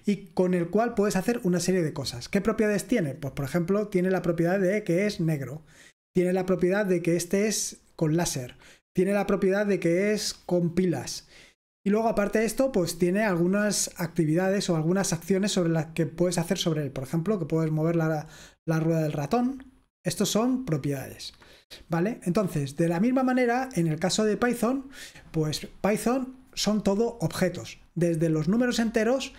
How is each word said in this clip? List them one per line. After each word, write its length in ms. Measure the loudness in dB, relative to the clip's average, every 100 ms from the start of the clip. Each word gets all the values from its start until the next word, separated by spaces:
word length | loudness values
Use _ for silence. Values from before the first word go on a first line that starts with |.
| -2
y 220 | -2 -2
con 260 | 0 2
el 160 | 2 0
cual 260 | 0 0 2
puedes 220 | 0 0
hacer 240 | -2 -2
una 160 | 0 0
serie 240 | 2 0
de 100 | 0
cosas. 360 | -4 -8 -8 -4
¿Qué 100 | -2
propiedades 460 | 0 0 2 0 0
tiene? 260 | 0 0
Pues, 200 | -4 -8
por 120 | -6 -4
ejemplo, 440 | -2 0 0 0
tiene 200 | 0 2
la 120 | 0
propiedad 380 | 0 0 2 2
de 240 | 2 0
que 220 | 0 0 0
es 140 | 0
negro. 440 | -2 -2 -4 -12 -16 -20 -20 _ _ 0
Tiene 180 | 2
la 120 | 2 0
propiedad 400 | 2 2 2 2
de 180 | 0
que 140 | 2 0
este 300 | 0 0 0
es 340 | 0 -4 -10 _ -2
con 200 | 0 0
láser. 400 | -2 -4 -8 -14 -20 -20 _
Tiene 200 | 0 2
la 120 | 2 2
propiedad 400 | 2 2 2 2
de 140 | 0
que 340 | 2 2 2
es 200 | 0 -2
con 420 | -8 -2 0 0 0
pilas. 520 | 0 0 -4 -10 -14 -20 -20 _ _ _ 0
Y 40 |
luego, 180 | 2 2
aparte 320 | 2 2 2
de 60 | 0
esto, 260 | 2 2
pues 260 | 2 0 2
tiene 260 | 2 2
algunas 680 | 2 2 2 2 2 0 -4 -4
actividades 720 | -6 0 2 2 2 0 0
o 60 | 0
algunas 360 | 2 0 0
acciones 400 | -2 0 0 0
sobre 180 | 0 2
las 180 | 0 -2
que 180 | -2 -2
puedes 320 | 0 0 0
hacer 200 | -2 -2
sobre 260 | 0 -2
él. 80 | -4
Por 120 | -6
ejemplo, 360 | -4 -2 0 -2
que 60 | 0
puedes 260 | 0 0
mover 240 | 0 0 2
la, 320 | 0 -2 -4 -14 -20 _ -4
la 140 | 0
rueda 220 | 2 2
del 100 | 0
ratón. 600 | -2 0 2 0 -2 -12 -20 _ _ -6
Estos 240 | -2 0
son 340 | 2 2 0 -2
propiedades, 680 | -2 -2 -6 -8 -14 -16 -18 -20 -20 -20 -20 -4
¿vale? 300 | -2 -2 -2
Entonces, 540 | -2 0 0 -2 -4 0
de 100 | 0
la 120 | 2
misma 240 | 2 2
manera, 460 | 2 2 2 0 -2
en 140 | 0 0
el 120 | 0
caso 240 | 0 2 2
de 120 | 2
Python, 520 | 0 0 0 0 -4 -14 -18 -20 -8
pues 360 | -4 -2 -4 -8 -4
Python 560 | 0 0 0 0 -2 -12 -14
son 300 | -4 0 0
todo 340 | 2 2 0 -2
objetos, 600 | -4 0 -2 -2 -12 -16 -10 -2
desde 340 | 0 2 2
los 180 | 0 2
números 320 | 2 2 2
enteros 540 | 0 2 2 0 -2